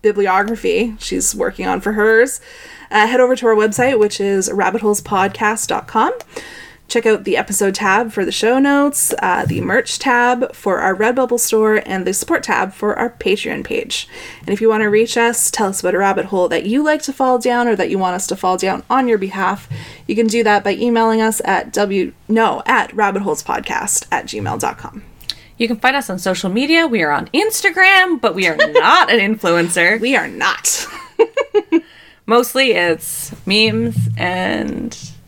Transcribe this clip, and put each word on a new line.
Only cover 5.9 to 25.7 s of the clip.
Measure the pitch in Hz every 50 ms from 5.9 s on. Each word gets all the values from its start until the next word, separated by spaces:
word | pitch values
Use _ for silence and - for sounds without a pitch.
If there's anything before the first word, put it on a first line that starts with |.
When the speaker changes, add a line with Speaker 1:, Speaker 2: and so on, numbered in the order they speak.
| - 220 233 349 508 480 - _ - - - - - - - - - - _
Speaker 1:
Check | - - 240 226
out | 226 220 202 196
the | - 180
episode | 127 196 - 202 - 208 196 190
tab | - 214 196 190 214 240 226
for | - 208 190
the | 170
show | - - - 226 247 269
notes, | 269 285 285 285 285 294 277 - - - -
uh, | - - 185 180 - -
the | - - -
merch | 175 180 190 508 - - -
tab | - - 277 240 240 240 247 247 240 254 - -
for | - - 202 185 -
our | - 190 190
Redbubble | 185 220 233 247 262 262 240 240 233
store, | - - 226 220 220 214 214 220 -
and | - 190 190 180
the | 185 196
support | - - - 330 - -
tab | - 196 - 185 190 -
for | - - 208 -
our | - - -
Patreon | - - - 190 196 202 - - - - -
page. | - - - - - - - - - - - - - - -
And | - -
if | 196 202
you | 220 220
want | 220 214
to | 214
reach | 214 202 214 226 226 -
us, | 240 233 233 240 - - -
tell | - - 214 190
us | 196 -
about | - 180 175
a |
rabbit | 180 196 196 190 196 -
hole | 190 208 185 180 170
that | 165 165 -
you | 202 226 277 302
like | 302 302 302
to | 302 -
fall | 269 - 262 254 254 247
down | 247 254 240 240 240
or | 240 220
that | 196 180 -
you | -
want | 190 190 180 180
us | 185 -
to | - 196
fall | 190 - 185 185
down | 180 - 190 185 - -
on | _ 233 269 254
your | 247 226
behalf, | 208 196 196 190 196 190 185 196 196 - - - - - - - - -
you | - 214
can | 208 226
do | 220 208 233 226
that | 214 208 202 202
by | 202 196
emailing | - - 240 233 226 226 226 220 226
us | 220 220 220 - -
at | - 196 175 - - -
w-, | 202 208 196 196 196 185 - - _ - -
no, | 220 226 220 190 - - -
at | - 262 233 - - -
rabbit | 196 214 196 196 196 202
holes | 196 151 -
podcast | - - - - 196 - - - - 196 - - - -
at | - 135 -
gmail | - - 107 101 - - -
dot | - - -
com. | - - - - 214 - - - - - - - - - - -
Speaker 2:
You | - 240
can | 226